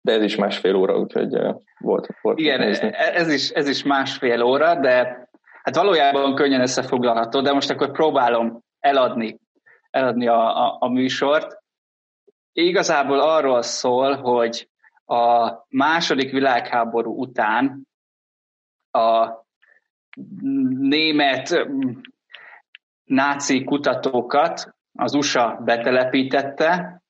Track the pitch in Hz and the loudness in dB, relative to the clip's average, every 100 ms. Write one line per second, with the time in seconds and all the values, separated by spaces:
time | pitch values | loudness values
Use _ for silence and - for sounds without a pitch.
0 | - 110 107 101 101 - 90 98 92 98 | 0 0 0 0 -4 -2 0 2 2 0
1 | - - - - 107 - _ _ - - | -2 -4 -2 -2 -4 -6 _ _ -2 -2
2 | - - 214 311 302 262 - 208 214 - | -4 -6 -4 0 0 0 0 -2 -4 -2
3 | 160 175 165 139 - 170 143 123 143 139 | -2 0 0 -2 -2 -2 -2 -2 0 0
4 | 135 - 127 117 120 139 160 170 131 127 | -2 -2 0 2 2 4 2 2 2 2
5 | 123 - - _ _ - - 135 196 165 | 0 -6 -18 _ _ -10 -4 0 2 4
6 | 139 139 139 131 143 135 127 131 127 127 | 4 2 0 2 2 2 0 -2 -2 -2
7 | 123 117 113 139 135 139 135 135 139 - | 0 0 0 0 0 0 -2 -2 -2 0
8 | 156 139 123 120 117 113 _ _ 139 139 | 2 2 2 2 -2 -6 _ _ 2 2
9 | - 117 110 107 _ _ _ _ _ 135 | 2 0 -6 -8 _ _ _ _ _ -2
10 | 131 120 120 117 113 - 120 - 123 127 | 0 0 2 2 2 0 -2 -2 -2 0
11 | 131 - 139 151 156 - _ _ _ _ | -2 0 2 0 -2 -16 _ _ _ _
12 | _ _ _ _ _ - 175 185 170 151 | _ _ _ _ _ 0 0 2 0 0
13 | 139 139 147 160 139 123 117 - 127 123 | 2 2 4 2 2 0 0 -4 0 2
14 | 135 135 123 123 117 117 - _ _ _ | 0 0 0 2 0 -2 -14 _ _ _
15 | - 120 117 117 113 - _ 131 147 165 | -4 0 4 4 2 -4 _ 0 2 0
16 | 170 139 131 131 135 120 120 123 113 117 | 0 -2 0 0 2 0 0 -2 0 -2
17 | 113 131 127 - 107 113 135 135 - _ | -4 -6 -6 -2 0 0 -2 -4 -20 _
18 | _ _ _ _ _ _ _ _ _ 117 | _ _ _ _ _ _ _ _ _ 2
19 | 113 113 113 - _ _ _ _ _ _ | 4 4 2 -4 _ _ _ _ _ _
20 | _ - 135 185 135 139 131 131 139 151 | _ -20 -16 -8 -4 0 0 0 0 2
21 | 160 151 143 127 - 170 - 135 131 113 | 2 2 2 0 -2 -2 -2 -4 -4 -6
22 | - _ _ - - - _ _ _ _ | -16 _ _ -20 -20 -20 _ _ _ _
23 | _ 135 139 139 - 131 131 143 143 123 | _ 0 0 -2 -2 -2 0 -2 0 -2
24 | 135 127 120 143 165 165 - _ _ - | -2 -4 0 0 0 -2 -12 _ _ -6
25 | 123 143 143 - 139 - 120 117 131 127 | -2 0 0 0 0 -2 -2 0 2 0
26 | 127 135 131 139 135 - 160 180 175 - | 2 0 0 -2 -2 -2 0 0 -4 -14